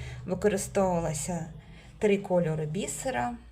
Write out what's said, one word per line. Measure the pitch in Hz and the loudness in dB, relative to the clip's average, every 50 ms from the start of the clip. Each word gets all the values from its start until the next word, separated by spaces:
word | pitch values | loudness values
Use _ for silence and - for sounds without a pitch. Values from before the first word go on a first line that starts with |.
| - - - - - | -10 -10 -10 -10 -6
використовувалося | - 185 185 - 208 202 196 - - - 202 196 185 180 170 170 156 156 156 - - 180 170 160 - - - - - - - - - - - | -4 -2 2 4 4 4 2 -2 -2 2 2 4 4 4 2 0 0 -2 -4 -4 -4 -4 -4 -4 -6 -10 -16 -18 -18 -20 -20 -20 -18 -8 0
три | - 208 202 190 | 2 4 4 4
кольори | - - 185 175 170 156 156 156 156 | 2 2 2 4 4 4 0 -2 -2
бісера, | 151 156 196 240 - - - - 262 254 247 240 240 240 233 - - | -2 -2 -4 -4 -4 -6 -4 -4 -2 -2 0 0 -2 -4 -6 -12 -18